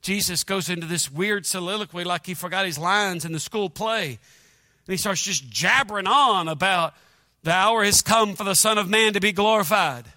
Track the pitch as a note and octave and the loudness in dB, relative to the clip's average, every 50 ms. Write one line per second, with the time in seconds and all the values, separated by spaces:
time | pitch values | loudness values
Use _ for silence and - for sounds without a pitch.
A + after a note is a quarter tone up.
0 | - F#3 F#3+ G#3 - - F3+ D#3+ - - G3 G3 D#3+ - F3+ E3+ E3 D#3+ F3 E3 | -4 -4 -4 -2 -2 -2 -2 -4 -4 -2 -4 -4 -2 -4 -6 -6 -4 -6 -4 -4
1 | - C#3+ C3+ D3+ F#3+ G#3 G#3 G3+ E3 - - F#3 F3 F3 G3+ G#3+ G#3+ E3 - F3 | -4 -4 -4 -4 -2 -2 -2 -2 -2 -4 -4 -4 -4 -4 -6 -6 -6 -8 -10 -8
2 | F3 F3+ F3 E3+ - - F3+ - F3+ F3+ E3+ F#3+ G3 F#3 D#3 C3+ D#3+ F3 G3 G#3 | -4 -4 -4 -4 -4 -8 -10 -8 -8 -6 -2 -2 -2 -2 -4 -4 -2 0 2 2
3 | G#3 G3 F3+ E3+ D3+ E3+ D#3+ D#3 - - - G#3+ G3+ F3+ - - G#3+ A3 A3+ A3 | 2 0 -2 -4 -6 -6 -6 -6 -8 -6 -4 -4 -4 -4 -4 -4 -4 -2 -2 -2
4 | F#3 D3 B2 G#2+ _ _ - _ _ _ _ _ _ _ _ _ _ - F#3+ F#3 | -4 -6 -8 -12 _ _ -20 _ _ _ _ _ _ _ _ _ _ -8 -6 -4
5 | - G#3 F#3+ E3 - G3 F#3+ D#3 C#3 B2 G#2 - E3+ F#3 A#3 C4 C#4 G3+ G#3+ G3+ | -2 -2 -2 -2 -4 -4 -4 -6 -6 -6 -6 -2 2 2 2 2 0 -2 -6 -6
6 | F#3+ F#3 A#3 C#4+ C#4+ B3+ G#3+ F#3 E3+ D#3+ D#3+ C#3+ F3+ G3 F#3+ F3+ E3+ D#3 - _ | -2 2 4 4 4 4 4 2 0 -2 -2 0 0 2 2 2 0 -2 -4 _
7 | _ _ _ _ _ _ _ _ _ D#3+ E3+ F#3 F#3+ G#3+ A3+ A3+ G3+ G3+ G3 - | _ _ _ _ _ _ _ _ _ 0 2 4 4 4 4 4 2 4 4 2
8 | - - G#3+ A3+ A3 G#3 F#3+ - G#3 G3 F#3+ - - A3 A3 G#3 G3+ F3 G#3 A3 | 4 4 4 4 4 2 0 -4 -4 0 2 2 2 4 2 2 2 2 4 4
9 | A3 G#3+ G#3 G3+ F#3 G#3+ F#3+ F#3 G3+ G#3+ A3 G#3+ G3 D3 G#3+ G3+ F3+ D#3 C3 A#2+ | 4 4 2 2 0 0 2 2 2 4 4 2 2 2 2 2 2 0 -2 -6
10 | A2+ - - | -12 -18 -20